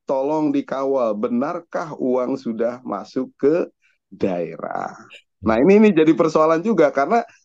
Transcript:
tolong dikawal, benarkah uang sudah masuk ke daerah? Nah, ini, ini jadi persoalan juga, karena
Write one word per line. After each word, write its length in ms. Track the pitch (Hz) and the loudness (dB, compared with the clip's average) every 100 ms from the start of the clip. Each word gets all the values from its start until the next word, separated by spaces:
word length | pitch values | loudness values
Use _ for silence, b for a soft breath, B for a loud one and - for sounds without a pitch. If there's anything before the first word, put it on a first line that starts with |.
| - | -6
tolong 480 | 139 139 156 151 | -4 -2 -2 0
dikawal, 640 | 143 135 135 135 139 117 104 | -2 -4 -4 -2 0 -2 -2
benarkah 800 | 117 120 139 175 - 180 170 143 | -4 -2 -4 -6 -8 -8 -8 -6
uang 400 | 135 123 123 135 | -2 -2 -2 -6
sudah 480 | 120 110 113 123 123 | -6 -4 -4 -6 -8
masuk 480 | 101 - - 131 _ | -10 -8 -8 -8 _
ke 320 | 139 165 - _ _ _ _ | 0 0 -2 _ _ _ _
daerah? 800 | 90 101 90 82 82 50 50 50 - - - _ _ | -6 -4 -4 -6 -8 -10 -8 -8 -12 -20 -20 _ _
Nah, 160 | 107 110 156 | -2 2 6
ini, 160 | 202 | 6
ini 80 | 220 165 | 6 6
jadi 160 | 156 | 4
persoalan 480 | 160 165 160 156 165 | 4 2 2 2 2
juga, 320 | 185 196 147 | 0 2 2
karena 320 | 135 143 233 - b | 2 0 0 -2 b